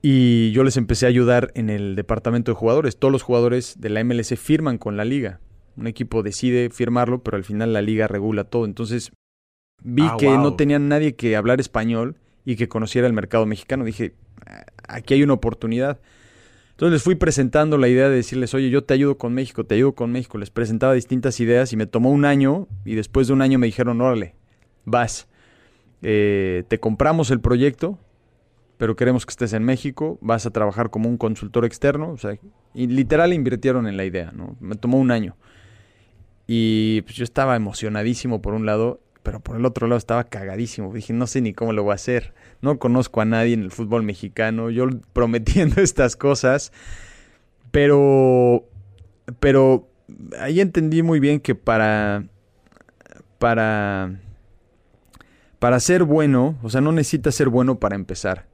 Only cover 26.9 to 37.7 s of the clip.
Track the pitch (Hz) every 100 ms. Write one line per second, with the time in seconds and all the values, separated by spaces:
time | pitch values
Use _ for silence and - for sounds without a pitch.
26.9 | 107 139 165 127 131 117 120 139 131 165
27.9 | 196 _ _ _ _ _ _ _ _ 113
28.9 | 113 123 127 - - 120 110 113 131 143
29.9 | 127 156 170 110 113 117 110 104 101 113
30.9 | 107 113 120 113 107 104 120 117 - 139
31.9 | 147 160 143 104 101 202 _ _ - 123
32.9 | 131 131 151 170 175 127 117 131 127 110
33.9 | 98 95 90 82 - 90 - 90 104 120
34.9 | 131 131 117 95 - _ _ - - _
35.9 | _ _ _ - _ - 117 113 110 110
36.9 | 110 - 113 120 - 135 120 104